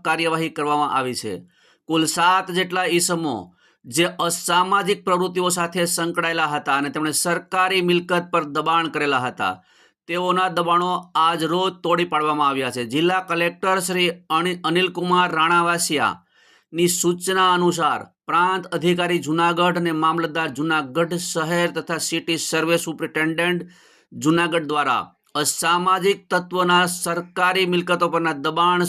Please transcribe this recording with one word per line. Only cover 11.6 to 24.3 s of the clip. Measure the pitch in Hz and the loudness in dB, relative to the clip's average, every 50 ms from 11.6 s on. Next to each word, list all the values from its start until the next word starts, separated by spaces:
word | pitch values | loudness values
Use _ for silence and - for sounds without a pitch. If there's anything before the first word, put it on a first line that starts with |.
| 185 190 180 - | 0 -2 -2 -2
તોડી | - 165 175 175 175 | -2 0 2 2 0
પાડવામાં | 175 156 151 151 151 151 151 143 139 | 0 0 0 0 0 2 2 2 2
આવ્યા | 135 135 131 123 123 | 2 0 -2 -4 -4
છે. | 123 120 | -6 -6
જિલ્લા | 113 123 156 170 180 185 185 | -2 0 2 2 2 2 0
કલેક્ટર | 180 175 170 170 170 170 175 - 202 190 190 190 | -2 -2 -2 0 -2 -2 -2 -2 0 0 0 0
શ્રી | 180 185 180 180 180 170 175 - _ - | 0 -2 0 0 0 0 -2 -4 _ -2
અનિ-, | 160 160 175 180 175 180 - | -2 0 0 0 -2 -2 -2
અનિલકુમાર | 165 165 180 185 180 180 175 180 180 180 180 180 170 | 0 0 2 0 0 -2 -4 -2 2 2 2 2 2
રાણાવાસિયાની | 160 160 160 165 175 175 170 170 170 170 - - 156 135 113 101 87 - _ _ _ _ _ _ _ _ _ - 156 165 175 | 2 0 2 4 4 2 2 2 0 0 -2 -2 0 0 0 -2 -2 -6 _ _ _ _ _ _ _ _ _ -8 -2 0 2
સૂચના | 170 175 - 170 175 175 175 180 190 190 190 185 185 180 | 2 2 2 0 0 0 0 -2 -2 0 2 4 4 4
અનુસાર | 175 175 175 143 160 156 143 120 104 - - _ _ _ | 4 2 2 2 2 0 0 0 -2 -6 -12 _ _ _
પ્રાંત | 151 156 170 180 185 190 185 175 | 0 2 2 2 2 0 -2 -4
અધિકારી | - 170 151 156 180 175 180 175 175 175 165 | -6 -6 -2 0 2 2 2 0 0 0 -2
જૂનાગઢ | 131 147 160 170 170 175 170 175 180 180 175 | 0 0 0 2 2 2 2 2 2 2 2
અને | 175 175 165 160 | 0 0 -2 0
મામલતદાર | 156 160 160 165 170 165 156 147 165 160 147 | 0 0 0 0 0 -2 -2 -2 -4 -4 -4
જૂનાગઢ | 123 139 156 165 160 156 139 127 127 165 170 165 175 170 | -4 -4 -2 0 0 -2 -2 -2 -2 -2 -2 -2 -2 -6
શહેર | - - - 165 156 160 175 170 170 170 | -6 -4 -4 -4 -2 0 0 0 0 0
તથા | - 160 143 - 165 | -2 -4 -6 -6 -6
સિટી | 147 - - 170 165 - 165 165 | -4 -4 -4 -4 -4 -2 -2 -4
સર્વે | 143 - - 165 160 160 165 170 | -4 -2 -2 -2 -2 0 2 0
સુપ્રિન્ટેન્ડન્ટ | 165 - 165 156 - 160 151 - 160 156 160 160 170 170 180 175 175 180 - - _ _ _ _ _ _ - | 0 -2 -4 -8 -6 -6 -6 -4 -2 -2 -2 -2 -2 -2 0 -2 -2 -6 -10 -18 _ _ _ _ _ _ -18
જૂનાગઢ | - 120 120 156 | -10 -2 0 0